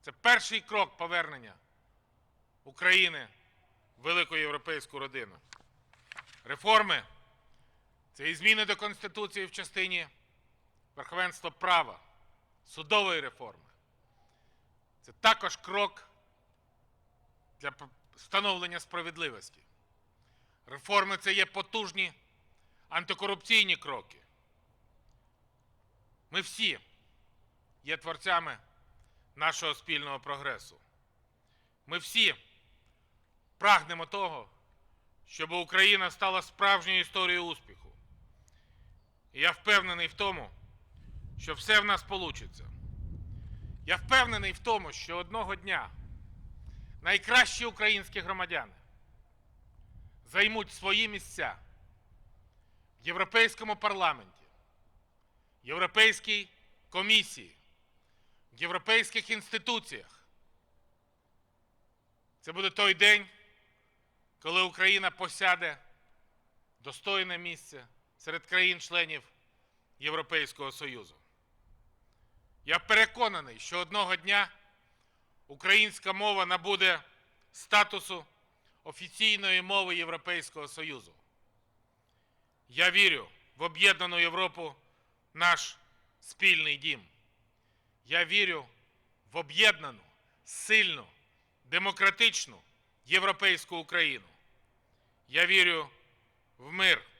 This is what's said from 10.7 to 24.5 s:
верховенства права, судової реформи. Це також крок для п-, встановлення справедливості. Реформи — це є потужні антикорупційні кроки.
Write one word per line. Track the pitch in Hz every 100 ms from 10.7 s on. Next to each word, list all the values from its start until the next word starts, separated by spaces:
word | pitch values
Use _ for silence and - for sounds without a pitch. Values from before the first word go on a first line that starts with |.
| _ _
верховенства | - 135 175 180 - 170
права, | - 180 175 131 87 _ _ _ _ _ _
судової | _ - 151 208 196 165
реформи. | 135 - 120 82 _ _ _ _ _ _ _ _ _ _ _ _ _ _
Це | -
також | - 220 220 185 -
крок | - 196 202 - - _ _ _ _ _ _ _ _ _ _ _ _ _ _ _
для | 143
п-, | 139 139 _ _ _
встановлення | - 196 202 185 180 175
справедливості. | - 175 165 165 160 107 - _ _ _ _ _ _ _ _ _ _ _ -
Реформи — | 135 - 202 190 190
це | 196
є | 196 190
потужні | 196 190 226 196 190 185 139 _ _ _ _ _ _ _
антикорупційні | 160 175 190 196 196 - 226 196 170
кроки. | 143 127 - - _ _ _